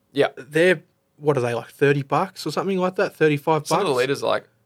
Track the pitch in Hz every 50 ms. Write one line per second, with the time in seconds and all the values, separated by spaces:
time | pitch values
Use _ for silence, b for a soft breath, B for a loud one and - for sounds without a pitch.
0 | _ _ - 139 135 - - - 131 117 151 160 170 185 180 - - _ _ _
1 | _ _ _ - 147 147 143 127 120 120 120 117 117 - - - 143 139 143 143
2 | 135 - 143 147 185 190 - - - 165 147 185 151 190 196 180 180 185 185 214
3 | 190 - - - 160 156 147 147 - 165 160 151 147 - 160 175 202 170 135 123
4 | 127 135 139 117 113 117 107 107 - _ _ _ _